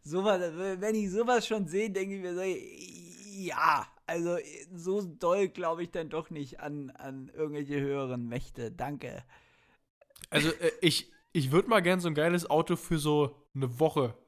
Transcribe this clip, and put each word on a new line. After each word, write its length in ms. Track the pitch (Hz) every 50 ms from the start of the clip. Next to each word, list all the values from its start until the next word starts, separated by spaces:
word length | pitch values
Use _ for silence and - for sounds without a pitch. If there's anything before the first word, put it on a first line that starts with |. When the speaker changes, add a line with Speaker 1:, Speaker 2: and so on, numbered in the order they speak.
Speaker 1:
Sowas, 400 | _ 147 147 180 190 214 202 185 180 170 156 165 185 196 190 185
wenn 160 | 190 220 220
ich 160 | 220 214 196
sowas 340 | 180 208 240 233 247 233 208
schon 220 | - 220 220 202 160
sehe, 240 | 156 196 214 226
denke 240 | 190 190 190 196 196
ich 60 | 196
mir 120 | 185 180 175
so, 80 | 180 185 190 180 - - - - - 180 180 175 175 175 170 175 180 196 208 202 196 190
ja, 400 | 170 - - 151 165 151 139 107 - - _ _ -
also 300 | 165 175 170 170 175 175 - 151 147 - - 170 185
so 280 | 175 165 180 190 208
doll 480 | 202 175 151 135 - 170 175 202 202 185
glaube 340 | - - 180 165 165 165 175
ich 80 | 165
dann 180 | - 180 165 151
doch 220 | - 156 165 -
nicht 280 | 175 151 143 127 151 -
an, 280 | - 147 147 147 143 131
an 380 | 123 - - 139 135 135 131 - -
irgendwelche 440 | 160 156 156 147 147 147 139 147 143
höheren 480 | 139 139 139 143 135 131 127 123 120 117
Mächte. 440 | 117 127 - - - - 120 110
Danke. 520 | 90 - 123 139 147 131 - 127 127 - 123 _ - - _ _ _ _ _ _ _ _ _ _ _ _ _ _ _ - - -
Speaker 2:
Also, 200 | - 151 147 160
äh, 220 | 160 - 175 165 - -
ich, 300 | - 165 147 - - - - _ _ _
ich 200 | _ 175 139 131
würd 160 | 139 175 202 -
mal 140 | 233 214
gern 180 | 180 175 185 185
so 80 | 175 175
ein 80 | 156
geiles 340 | 147 151 170 175 175 170 -
Auto 260 | 143 156 165 - 175
für 220 | 165 - - 170 160
so 380 | 143 151 151 147 147 135 139 - _ _ _
eine 240 | 135 135 127 120 123
Woche 360 | 156 156 156 156 135 117 107 - _